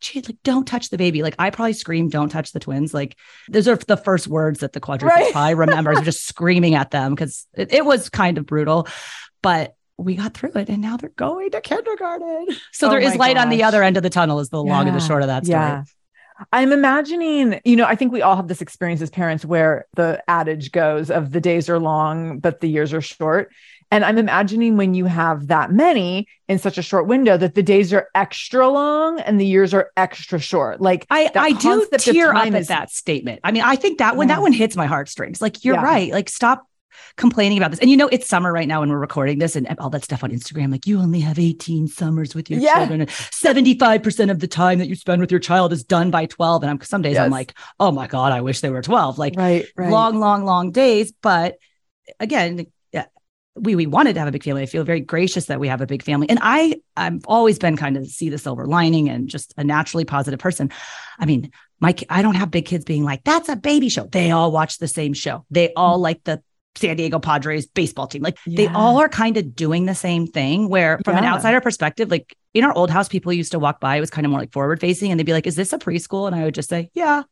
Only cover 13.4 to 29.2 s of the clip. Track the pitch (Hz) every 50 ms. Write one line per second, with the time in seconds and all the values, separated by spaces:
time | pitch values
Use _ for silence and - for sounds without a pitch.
13.4 | 240 233 233 220 220 220 214 208 196 190 185 190 175 180 - 180 170 156 147 147
14.4 | 143 - - 156 147 143 143 139 143 139 139 139 165 156 156 143 139 135 131 131
15.4 | 160 175 170 156 147 147 143 139 143 - _ _ _ _ _ _ _ _ _ -
16.4 | 202 - - 254 262 269 285 285 277 262 262 294 294 294 339 349 339 311 302 285
17.4 | 262 226 190 - - 240 240 226 233 - 220 208 262 247 247 226 - 190 190 185
18.4 | 180 165 180 - 160 - - - 180 170 170 151 165 151 - 180 175 165 156 156
19.4 | - 151 175 165 160 156 151 - - - - 180 170 165 160 - - - 175 170
20.4 | 156 156 156 151 139 131 - 175 160 151 151 151 160 143 160 165 151 135 139 175
21.4 | 160 180 165 170 151 - 170 165 165 156 156 151 156 156 156 165 165 165 143 135
22.4 | - 170 160 - 170 160 151 151 151 139 156 160 143 - - - 165 156 160 202
23.4 | 196 - _ _ _ - - _ _ _ 208 208 202 202 214 226 220 190 156 185
24.4 | 208 185 214 226 233 226 214 202 196 185 185 185 185 180 165 165 165 165 156 147
25.4 | 143 143 165 151 127 - 180 226 311 359 311 220 180 175 185 190 214 - _ _
26.4 | _ - 196 185 - 196 - 185 170 - 202 180 160 196 247 269 262 220 190 165
27.4 | 185 170 - 208 185 190 196 202 202 170 202 190 - - - 190 196 - - -
28.4 | - - - 254 262 262 277 285 285 294 302 302 320 320 330 311